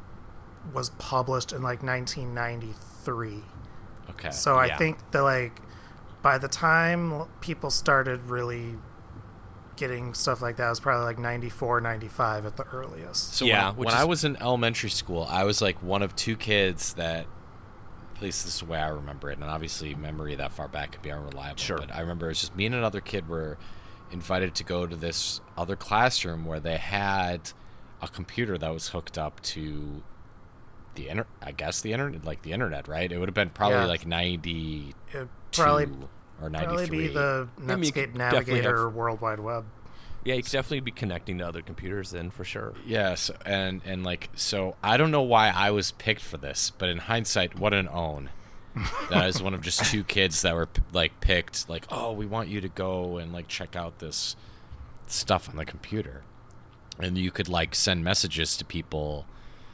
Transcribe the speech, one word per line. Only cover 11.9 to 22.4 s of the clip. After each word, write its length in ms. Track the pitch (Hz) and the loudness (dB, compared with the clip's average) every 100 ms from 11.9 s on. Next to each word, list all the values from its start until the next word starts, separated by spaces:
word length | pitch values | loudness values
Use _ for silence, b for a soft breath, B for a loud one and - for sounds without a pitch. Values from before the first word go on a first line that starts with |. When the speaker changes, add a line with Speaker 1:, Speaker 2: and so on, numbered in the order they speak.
| 110 107 - 117 107 107 | -2 -6 0 2 2 -4
Speaker 1:
at 120 | - | -6
the 60 | |
earliest. 720 | 135 127 131 160 - - - - | -8 -8 -8 -10 -4 -4 0 4
Speaker 2:
So 100 | 127 | 6
Speaker 3:
Yeah, 120 | 107 | 8
Speaker 2:
when 60 | 98 | 6
I, 40 | |
Speaker 3:
which 140 | 110 113 | 2 4
Speaker 2:
when 80 | 117 | 6
Speaker 3:
is 60 | |
Speaker 2:
I 20 | 156 | 6
was 180 | 165 | 4
in 140 | 151 139 | 2 2
elementary 520 | 117 127 117 117 104 | 2 4 4 2 0
school, 380 | - - 85 82 | -2 0 -2 2
I 140 | 87 | 4
was, 180 | 101 104 | 4 6
like, 200 | 101 90 | 4 2
one 180 | 90 98 | 2 2
of 140 | 98 - | 2 0
two 200 | - 113 | -2 -2
kids 580 | 110 104 95 82 - - | 4 6 6 4 -2 0
that, 320 | 82 82 82 - - - - - - - - - | -2 -2 -4 -10 -16 -18 -18 -16 -14 -14 -12 -6
at 60 | |
least 240 | 101 - 90 | -4 -2 -2
this 100 | - | -2
is 40 | |
the 40 | 82 | -2
way 140 | 80 | -2
I 80 | 78 | -2
remember 420 | 76 71 71 71 | -2 -6 -8 -6
it, 80 | 71 | -6
and 60 | |
obviously 500 | 76 78 80 - 78 | -4 -4 -4 -6 -6
memory 420 | 73 76 78 76 69 | -6 -6 -6 -4 -4
that 160 | 67 | -4
far 160 | - 73 | -4 -6
back 260 | 78 71 | -6 -6
could 80 | - | -8
be 80 | 73 | -8
unreliable, 460 | 73 71 69 69 69 | -8 -8 -8 -10 -6
Speaker 3:
Sure. 200 | - 82 | -4 -4
Speaker 2:
but 160 | 71 | -4
I 60 | - | -6
remember 240 | 82 85 82 | -4 -4 -2
it 40 | |
was 100 | 78 | -2